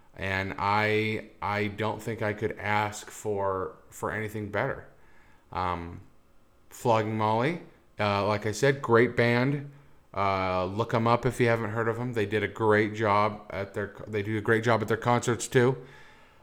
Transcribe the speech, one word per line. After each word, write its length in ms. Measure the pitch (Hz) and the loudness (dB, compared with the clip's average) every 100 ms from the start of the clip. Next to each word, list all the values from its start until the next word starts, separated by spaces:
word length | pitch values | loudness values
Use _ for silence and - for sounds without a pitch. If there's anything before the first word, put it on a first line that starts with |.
| - - | -20 -8
And 380 | 95 95 95 - | -4 -2 -4 -2
I, 680 | 101 104 107 107 110 110 - - | 0 2 2 2 0 -2 -8 -8
I 260 | 92 104 104 | -4 -2 -2
don't 320 | 95 107 110 | -2 -4 -4
think 220 | 120 107 | -6 -4
I 100 | 107 | -4
could 240 | 104 110 - | -2 -4 -4
ask 520 | 98 104 104 98 - | -2 0 0 -4 -14
for, 640 | - 107 98 98 95 92 - - | -10 -6 -2 0 -2 -4 -10 -20
for 200 | - 101 | -8 -6
anything 380 | 101 110 107 104 | -4 -6 -6 -4
better. 360 | 104 131 - - - - - - - _ | -2 -2 -4 -12 -20 -20 -20 -20 -20 _
Um, 480 | 90 92 87 85 90 - - _ - _ _ - | -4 -2 -2 -6 -12 -18 -20 _ -20 _ _ -20
Flogging 460 | - 123 113 107 110 | -6 2 2 2 0
Molly, 440 | 107 113 139 175 - - _ - | 0 2 0 -2 -10 -20 _ -2
uh, 280 | 104 101 101 | 0 2 2
like 200 | 104 110 | 0 -2
I 60 | |
said, 280 | 101 135 139 | 0 2 2
great 360 | - 117 120 120 | 4 4 6 4
band. 540 | 120 120 131 143 139 - - - _ 95 | 2 4 2 -2 -6 -16 -20 -20 _ -2
Uh, 500 | 98 95 95 92 92 | 0 2 0 0 -2
look 280 | 101 113 | -2 -2
'em 140 | 120 117 | 0 2
up 180 | 120 127 | 2 2
if 140 | 120 | 2
you 80 | 117 | 2
haven't 220 | 113 113 | 2 0
heard 180 | 113 113 | -2 -2
of 100 | 110 | -2
'em. 140 | 123 | -4
They 140 | 113 101 | -2 0
did 180 | 107 | 0
a 40 | 98 | -2
great 460 | - 110 107 107 | 0 4 4 4
job 460 | 107 110 101 104 104 - | 0 2 4 2 -2 -10
at 240 | 92 101 | -8 -6
their, 200 | 110 101 - - | -6 -8 -10 -6
they 160 | 107 | -4
do 160 | 101 110 | -2 -2
a 20 | |
great 220 | 107 113 | 2 2
job 180 | 117 110 | 4 2
at 60 | 107 | 2
their 100 | 110 | 0
concerts 520 | 123 120 127 113 - | 2 2 2 -2 2
too. 280 | 131 123 135 - - - - - - | 4 4 2 -8 -20 -20 -20 -20 -20